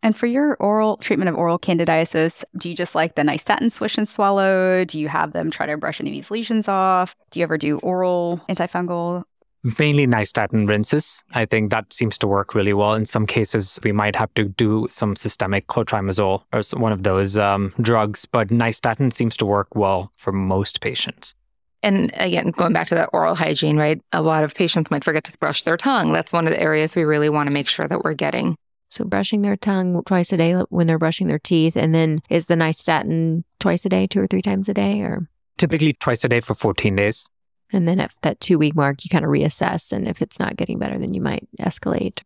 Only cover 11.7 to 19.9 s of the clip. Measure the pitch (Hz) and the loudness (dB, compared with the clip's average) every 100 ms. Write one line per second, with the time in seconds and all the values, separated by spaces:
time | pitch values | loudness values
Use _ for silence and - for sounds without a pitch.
11.7 | 110 107 - 113 - 107 98 98 110 98 | -2 -2 -4 -2 0 0 0 0 0 2
12.7 | 101 104 107 110 117 107 - 107 110 95 | 2 2 2 0 -2 0 0 0 -2 -4
13.7 | - 113 104 104 101 110 - 101 95 113 | -4 -2 0 0 0 -2 0 -2 0 0
14.7 | 110 110 - 107 101 110 - 95 98 - | 2 -2 -2 -2 -2 -6 -4 -2 -2 -2
15.7 | - 107 107 98 95 98 98 _ 113 104 | -4 -2 -2 -2 0 0 0 _ -4 -2
16.7 | - 113 104 98 95 98 104 101 98 98 | 0 0 0 0 0 2 2 2 2 0
17.7 | - 113 117 104 104 - 123 104 117 117 | -2 2 2 2 -2 -2 0 2 2 2
18.7 | 110 127 110 135 - 113 - 104 101 98 | 2 -2 0 -2 0 -2 0 0 2 0
19.7 | 107 98 | 0 2